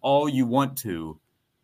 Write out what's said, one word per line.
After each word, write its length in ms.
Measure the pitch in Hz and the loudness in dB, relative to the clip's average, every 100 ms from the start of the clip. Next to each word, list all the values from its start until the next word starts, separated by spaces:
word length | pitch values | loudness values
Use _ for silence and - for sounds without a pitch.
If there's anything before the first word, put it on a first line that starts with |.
all 260 | 135 139 147 | 2 2 2
you 180 | 131 120 | 0 2
want 320 | 131 135 139 | 2 0 -4
to, 380 | 110 82 80 78 _ _ _ _ | -8 -6 -8 -14 _ _ _ _